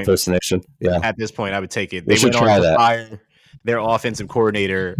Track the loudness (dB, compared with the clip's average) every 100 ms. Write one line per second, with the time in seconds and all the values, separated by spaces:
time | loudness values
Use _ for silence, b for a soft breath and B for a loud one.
0 | 2 0 0 -2 0 -4 -4 _ -2 0
1 | -2 -4 -8 -6 -6 -4 -6 -6 -6 -6
2 | 0 2 2 4 4 4 4 4 4 2
3 | -4 -16 b b b b -4 -2 0 0
4 | -2 -6 -4 0 2 2 0 -2 -4 -6